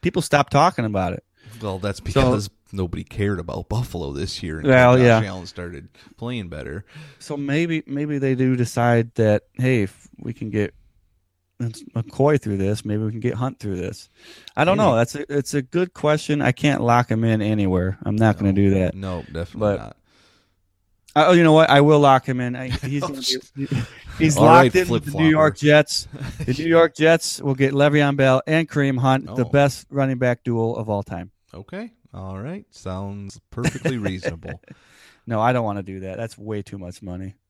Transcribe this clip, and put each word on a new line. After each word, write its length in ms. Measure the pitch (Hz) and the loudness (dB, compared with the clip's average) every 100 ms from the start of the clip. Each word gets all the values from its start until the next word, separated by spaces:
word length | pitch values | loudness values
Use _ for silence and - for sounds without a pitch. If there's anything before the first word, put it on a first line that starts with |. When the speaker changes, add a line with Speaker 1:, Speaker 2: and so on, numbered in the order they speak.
Speaker 1:
people 220 | 175 180 | -2 -4
stopped 300 | 160 143 139 | 0 0 2
talking 320 | 143 165 - | 2 2 0
about 300 | 113 101 90 | -4 -2 -4
it. 100 | - _ _ - 110 | -6 _ _ -20 -12
Speaker 2:
Well, 200 | 110 95 | -10 -6
that's 180 | 101 98 | -6 -8
Speaker 1:
So 60 | |
Speaker 2:
because 460 | - 135 131 113 101 _ _ | -2 2 2 2 -4 _ _
nobody 300 | 98 92 85 | -6 -6 -6
cared 380 | - - 101 95 | -10 -6 -4 -4
about 280 | 85 - - | -6 -10 -6
Buffalo 440 | 107 120 87 73 | -6 -4 -8 -8
this 280 | 69 92 - | -6 -8 -8
year 160 | 87 78 | -10 -6
until 120 | 147 | 2
Speaker 1:
Well, 260 | 127 123 127 | 6 6 6
Speaker 2:
Josh 260 | 123 113 | 6 4
Speaker 1:
yeah. 40 | 104 | 2
Speaker 2:
Allen 180 | 95 87 | -8 -14
started 420 | - 87 80 90 _ _ _ | -14 -14 -14 -18 _ _ _
playing 320 | 117 123 90 | -10 -10 -10
better. 360 | 78 64 80 - 151 151 _ | -12 -12 -12 -14 -20 -20 _
Speaker 1:
So 180 | - 147 | -12 -8
maybe, 460 | 139 143 170 160 - | -4 -2 -2 -4 -6
maybe 320 | 139 147 143 | -8 -4 -2
they 180 | 135 127 | -2 0
do 180 | 131 | 0
decide 580 | 127 117 - 120 117 117 - | -2 -2 0 2 2 0 0
that, 260 | 110 107 _ | 2 2 _
hey, 280 | - 127 127 | -4 0 0
if 240 | 98 - _ - | -2 -6 _ -16
we 140 | - | -14
can 180 | 117 110 | -10 -6
get 220 | 104 101 _ _ _ _ _ _ _ _ _ | -4 -4 _ _ _ _ _ _ _ _ _
McCoy 800 | 120 110 - 113 113 - 139 147 | -10 -10 -10 -8 -8 0 2 2
through 160 | 107 98 | 0 -2
this, 260 | 95 107 | -2 -2
maybe 180 | - 104 | -4 -4
we 80 | 110 | -4
can 100 | 113 | -4
get 140 | 120 | -6
Hunt 240 | 113 127 - | -4 -6 -8
through 180 | 104 92 | -8 -8
this. 320 | 90 - - _ - - - - | -8 -12 -20 _ -20 -20 -14 -2
I 80 | |
don't 120 | 165 202 | 0 2
Speaker 2:
Maybe. 100 | 208 | 2
Speaker 1:
know. 60 | 113 | 2
That's 180 | 120 147 | 0 -4
a, 160 | - 143 | -6 -4
it's 180 | 135 | -4
a 80 | 147 | -6
good 300 | 127 170 180 | -4 -4 -4
question. 480 | - 151 156 - 147 | -2 -2 -2 -2 -2
I 120 | - | 0
can't 300 | 127 147 - | 0 0 0
lock 280 | 120 117 120 | 2 2 2
him 140 | 113 | 0
in 180 | 113 110 | 0 0
anywhere. 560 | 107 107 98 92 92 95 | 0 0 0 0 -2 -4
I'm 120 | - 104 | -4 2
not 220 | 113 101 | 2 2
gonna 140 | 98 | 0
Speaker 2:
No. 40 | 95 | 2
Speaker 1:
do 140 | 98 | 2
that. 200 | 98 90 | 2 0
Speaker 2:
No, 280 | 92 95 87 | -4 -8 -10
definitely 360 | - 76 85 - | -10 -10 -10 -4
Speaker 1:
But 160 | 104 95 | -2 -2
Speaker 2:
not. 180 | 53 - _ _ _ _ _ _ _ _ _ _ _ 151 | -8 -20 _ _ _ _ _ _ _ _ _ _ _ 2
Speaker 1:
I, 80 | 156 | 6
oh, 60 | |
you 100 | 175 | 6
know 100 | 165 | 8
what? 140 | 156 160 | 6 6
I 100 | 139 | 6
will 180 | 147 151 | 6 6
lock 280 | 143 135 - | 6 4 2
him 140 | 127 | -4
in. 140 | 123 | -4
I, 140 | 123 127 | -8 -8
Speaker 2:
<laughs> 0 | |
Speaker 1:
he's 340 | 120 127 143 | -8 -6 -6
Speaker 2:
Oh, 60 | 143 | -6
Speaker 1:
gonna 140 | 139 | -8
Speaker 2:
sh- 140 | 127 127 - 139 | -6 -8 -8 -10
Speaker 1:
be, 100 | 139 123 113 - - - | -6 -6 -6 -12 -20 0
he's 180 | 160 147 | 0 4
Speaker 2:
All 80 | |
Speaker 1:
locked 300 | 147 165 175 | 8 8 8
Speaker 2:
right, 20 | 185 | 2
Speaker 1:
in 120 | 185 | 0
with 180 | - 147 | -2 -4
the 120 | 156 | 0
New 100 | 160 | 2
York 300 | 156 156 - | 4 2 2
Speaker 2:
flip-flopper. 80 | 147 | 4
Speaker 1:
Jets. 420 | 151 147 - - - 127 | 4 4 -4 -8 -14 -12
Speaker 2:
<laughs> 120 | - 139 | -10 -6
Speaker 1:
The 60 | 127 | -4
New 60 | 165 | 2
York 260 | 165 165 | 4 4
Jets 480 | - 156 165 - - | 4 2 2 0 -6
will 120 | 143 131 | -4 0
get 160 | 135 | 0
Le'Veon 440 | 139 143 147 143 139 | 4 4 4 2 2
Bell 240 | 135 131 - | 2 2 2
and 220 | 156 160 | -2 0
Kareem 320 | 147 139 127 | 0 0 2
Hunt, 260 | 131 131 - | 2 2 -2
the 180 | 185 | -4
Speaker 2:
Oh. 40 | 117 | 0
Speaker 1:
best 380 | 143 143 - - | 2 2 0 -10
running 280 | 139 135 127 | -4 -2 0
back 260 | 123 120 | -2 -2
duel 320 | - 117 113 117 | -2 -2 -2 -4
of 120 | 110 | -4
all 140 | 101 | -4
time. 300 | 101 87 90 _ _ | -4 -12 -14 _ _
Speaker 2:
Okay. 380 | - 101 185 233 _ _ | -20 -16 -14 -14 _ _
All 240 | 92 95 95 | -16 -14 -12
right. 280 | 120 190 - | -12 -14 -18
Sounds 680 | - 95 92 98 101 98 - _ | -16 -10 -8 -8 -12 -14 -18 _
perfectly 480 | - 131 131 165 127 | -6 -6 -4 -6 -4
Speaker 1:
<laughs> 0 | |
Speaker 2:
reasonable. 640 | 101 92 - 85 - - _ - _ _ _ _ - | -6 -6 -8 -10 -14 -16 _ -20 _ _ _ _ -6
Speaker 1:
No, 140 | 110 | 0
I 120 | 113 | 0
don't 120 | 123 | 0
wanna 180 | 113 101 | -2 -6
do 180 | 95 95 | -10 -12
that. 180 | 95 92 | -12 -10
That's 200 | 113 - | -12 -12
way 240 | 107 104 | -10 -8
too 160 | 98 101 | -8 -12
much 240 | 90 90 | -14 -14
money. 320 | - 90 95 - | -14 -12 -12 -16